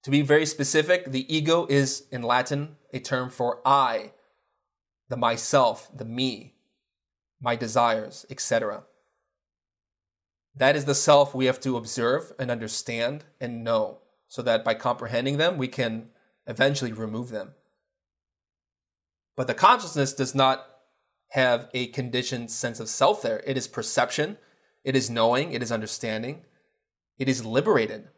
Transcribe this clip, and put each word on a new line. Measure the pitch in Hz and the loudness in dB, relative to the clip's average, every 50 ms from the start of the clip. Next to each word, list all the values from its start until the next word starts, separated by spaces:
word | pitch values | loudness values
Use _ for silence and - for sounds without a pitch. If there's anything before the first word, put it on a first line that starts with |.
To | - 135 | -2 2
be | 139 147 | 2 2
very | 147 139 147 156 160 | 4 6 4 4 4
specific, | 151 - - 139 135 - 156 156 165 180 180 - 131 | 2 -2 -4 -4 2 2 2 4 4 2 2 2 -4
the | 131 131 131 - | -6 -6 -4 -2
ego | 156 156 151 160 165 170 165 - | -2 0 2 4 2 2 2 4
is, | 139 139 139 127 - - - _ | 4 4 4 2 -2 -6 -10 _
in | - 123 | -10 -6
Latin, | 117 117 123 127 127 - 147 143 147 156 151 _ _ _ | 0 2 2 2 2 0 -4 -4 -6 -8 -12 _ _ _
a | - 131 | -12 -10
term | 127 - 135 127 127 123 | -6 -4 -4 -4 -4 -6
for | - - 123 120 120 - - | -4 -2 -2 -2 -2 0 2
I, | 131 139 139 135 123 113 110 104 104 _ _ _ _ _ _ _ _ _ _ _ _ _ _ _ _ _ _ _ _ | 4 4 6 4 2 0 -4 -6 -8 _ _ _ _ _ _ _ _ _ _ _ _ _ _ _ _ _ _ _ _
the | 123 | -4
myself, | 120 120 117 117 113 - - - 139 127 117 104 - - - - | -2 0 0 0 -2 -2 2 4 4 4 4 2 -2 -12 -20 -14
the | 127 117 | -14 -12
me, | 113 113 123 131 131 117 101 - - _ _ _ _ _ _ _ _ _ _ _ _ _ _ _ _ _ _ | -10 -4 -4 -2 -4 -4 -6 -14 -20 _ _ _ _ _ _ _ _ _ _ _ _ _ _ _ _ _ _
my | 123 120 117 | -2 -2 -2
desires, | 117 123 113 113 127 120 117 113 110 107 110 - - - _ | -2 -4 -2 2 2 4 4 2 0 -4 -8 -14 -18 -16 _
et | 135 - | -12 -10
cetera. | - - 123 113 113 104 104 - - _ _ _ _ _ _ _ _ _ _ _ _ _ _ _ _ _ _ _ _ _ _ _ _ _ _ _ _ _ _ _ _ _ _ | -4 0 0 0 0 -2 -6 -8 -14 _ _ _ _ _ _ _ _ _ _ _ _ _ _ _ _ _ _ _ _ _ _ _ _ _ _ _ _ _ _ _ _ _ _
That | 135 127 139 147 | 2 4 4 4
is | 151 139 | 4 2
the | 139 139 | 0 0
self | 139 - - 151 143 143 139 - | 2 6 6 8 8 6 4 2
we | 131 131 | 0 2
have | 127 127 - | 2 0 0
to | - 135 127 | -2 -4 -4
observe | 120 110 110 - - 117 120 131 156 170 - - - | -4 -4 -6 -4 -2 0 0 0 0 -2 -8 -10 -8
and | 127 120 | -4 -4
understand | 120 113 113 107 - - - - 117 117 117 120 143 151 - _ _ _ | -4 -4 -6 -8 -8 -8 -6 -6 -4 -2 -2 -2 -4 -6 -14 _ _ _
and | 131 120 120 117 | -10 -10 -8 -8
know, | 117 117 113 110 107 95 - - _ _ _ _ _ | -2 0 2 2 0 -2 -6 -16 _ _ _ _ _
so | _ - - | _ -12 -4
that | 120 120 113 113 - | 0 2 0 2 2
by | 117 113 | 0 -2
comprehending | - - 127 120 - 123 113 123 120 123 135 139 143 | -2 -2 -4 -4 -4 -6 -4 -4 -2 -2 -2 0 2
them, | 156 175 185 | 0 0 0
we | 151 127 127 | -2 -6 -6
can | - - 123 113 110 110 113 - _ _ _ _ _ _ _ | -2 -2 -2 -2 -2 -6 -10 -14 _ _ _ _ _ _ _
eventually | - 120 107 135 139 143 139 131 117 | -14 0 2 2 2 2 0 -4 -6
remove | 110 110 110 107 107 113 123 123 | -6 -6 -8 -6 -6 -8 -8 -8
them. | 110 107 95 - _ _ _ _ _ _ _ _ _ _ _ _ _ _ _ _ _ _ _ _ _ _ _ _ _ _ _ _ _ _ _ _ _ _ _ _ _ | -8 -10 -10 -10 _ _ _ _ _ _ _ _ _ _ _ _ _ _ _ _ _ _ _ _ _ _ _ _ _ _ _ _ _ _ _ _ _ _ _ _ _
But | - 127 | -8 -4
the | 120 120 | -4 0
consciousness | - 175 202 247 233 208 165 - 151 139 135 | 4 6 6 6 6 2 -6 -2 0 -2 -2
does | - - 135 127 - | 0 -4 -4 -2 2
not | 139 135 131 131 135 - - _ _ _ _ _ _ _ _ _ _ _ _ | 4 4 4 4 0 -6 -20 _ _ _ _ _ _ _ _ _ _ _ _
have | - 135 131 127 120 117 117 - | 0 2 4 4 2 0 0 -6
a | - 127 123 | -6 -6 -6
conditioned | 120 - - 123 123 117 123 123 - 131 120 120 117 | -4 -4 -6 -6 -2 -4 -4 -4 -4 -6 -8 -8 -8
sense | - - - 120 113 - | -8 -6 -6 -6 -8 -8
of | 117 110 | -10 -8
self | - - 139 170 208 147 | 0 4 4 4 4 2
there. | - 113 113 104 - | -2 -2 -2 -2 -4
It | - 135 | -4 -4
is | 131 117 - | -4 -4 -6
perception, | - - 110 - - - 123 120 - - 151 156 208 - _ _ _ _ _ _ _ _ | -8 -8 -6 -2 2 0 0 2 0 -4 -4 -4 -6 -14 _ _ _ _ _ _ _ _
it | _ 135 131 | _ 0 0
is | 135 120 110 | 0 0 0
knowing, | 120 117 113 113 120 131 131 - | 0 2 4 4 4 2 0 -2
it | 131 117 | -4 -6
is | 120 110 | -4 -2
understanding, | 117 110 107 104 - - - 113 110 110 117 127 151 170 - _ _ _ _ _ _ _ _ _ _ _ _ _ _ _ | -4 -4 -4 -6 -8 -6 -6 -6 -6 -6 -6 -8 -10 -12 -18 _ _ _ _ _ _ _ _ _ _ _ _ _ _ _
it | 135 135 | -2 0
is | 131 120 113 | 0 -2 -2
liberated. | 110 113 131 156 220 190 131 113 101 104 107 - - _ | 0 0 0 2 4 2 2 2 0 -4 -12 -14 -20 _